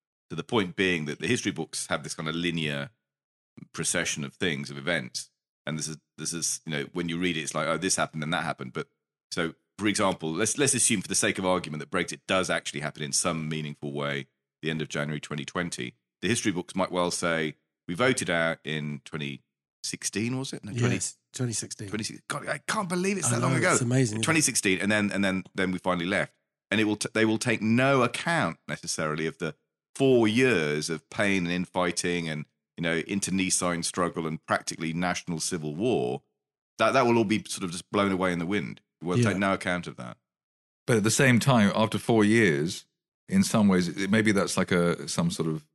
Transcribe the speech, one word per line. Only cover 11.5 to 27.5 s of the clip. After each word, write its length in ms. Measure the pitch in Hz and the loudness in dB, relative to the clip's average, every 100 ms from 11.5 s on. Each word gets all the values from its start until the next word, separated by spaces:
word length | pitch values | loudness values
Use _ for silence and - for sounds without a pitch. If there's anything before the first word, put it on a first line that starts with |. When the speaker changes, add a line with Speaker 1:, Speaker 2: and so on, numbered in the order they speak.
| 92 80 76 | 0 -2 -8
Speaker 1:
that 100 | - | -6
Brexit 300 | 92 87 82 - | -4 -4 -6 -2
does 240 | 95 87 | 0 0
actually 300 | 82 - 71 | -2 -4 -6
happen 200 | 73 - | -6 -6
in 100 | 76 | -4
some 380 | 69 92 82 78 | -2 -2 -2 -4
meaningful 420 | 78 76 73 76 | -6 -6 -8 -8
way 360 | 71 71 69 67 _ _ _ | -6 -4 -6 -8 _ _ _
the 80 | 80 | -6
end 140 | 80 | -6
of 40 | 76 | -6
January 320 | 78 73 76 | -6 -4 -6
twenty 260 | - 76 76 | -8 -10 -6
twenty. 500 | 92 87 - 62 - _ _ | -6 -6 -6 -10 -12 _ _
The 60 | 90 | -2
history 240 | 113 - | 0 0
books 240 | 85 - 95 | -2 -4 -4
might 160 | 92 | -2
well 180 | 90 87 | 0 0
say, 460 | - 87 82 80 - _ _ - | 0 0 0 -2 -6 _ _ -8
"We 80 | 87 | 0
voted 340 | 127 135 85 | 2 2 0
out 300 | 85 82 80 | 0 0 -2
in 380 | 76 76 76 73 - | -6 -6 -6 -8 -10
twenty 360 | 78 71 67 _ _ _ _ | -8 -8 -10 _ _ _ _
sixteen," 560 | - - - 98 113 127 | -10 -8 -6 -4 -2 -4
was 160 | 135 | -6
it? 100 | - | -10
No, 100 | 107 | -8
twenty, 220 | 120 120 95 | -2 0 0
Speaker 2:
Yes, 220 | - - _ | -4 -10 _
twenty 200 | - 123 | -6 -4
sixteen. 340 | 107 117 - 104 | -4 -8 -10 -8
Speaker 1:
twenty, 320 | 107 107 - - | -6 -6 -8 -10
God, 200 | 143 120 | -8 -6
I 120 | 151 - | -6 -4
can't 200 | 220 190 | -4 -2
believe 300 | 180 190 202 | -2 0 0
it's 100 | 156 | 0
Speaker 2:
I 40 | |
Speaker 1:
that 100 | 120 | 0
long 120 | 131 | 2
Speaker 2:
know, 40 | - | 2
Speaker 1:
ago. 140 | 185 | 4
Speaker 2:
it's 100 | 156 | 2
amazing, 360 | 120 131 123 107 | 4 4 2 2
isn't 40 | |
it? 40 | 113 | 2
Speaker 1:
Twenty 160 | 160 | 2
sixteen, 380 | 151 113 104 92 | 2 2 2 2
and 120 | 98 | 2
then, 180 | 107 104 | 2 2
and 140 | 95 98 | 2 0
then, 180 | 95 - 95 | 0 -2 -2
then 160 | 92 | -2
we 80 | 90 | 0
finally 260 | 92 90 85 | 0 0 0
left. 280 | 98 76 _ _ _ _ | 0 -2 _ _ _ _
And 100 | 104 | 2
it 40 | |
will 140 | 107 107 | 2 0
t-, 120 | - | -2
they 120 | 110 110 | 2 2
will 140 | 110 | 2
take 240 | 123 | 0